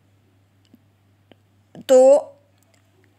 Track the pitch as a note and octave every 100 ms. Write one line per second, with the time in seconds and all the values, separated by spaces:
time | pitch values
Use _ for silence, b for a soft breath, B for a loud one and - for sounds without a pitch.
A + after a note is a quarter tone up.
0 | _ _ _ _ _ _ _ _ _ _
1 | _ _ _ _ _ _ _ - - B3+
2 | C4 C#4+ - _ _ _ _ _ _ _
3 | _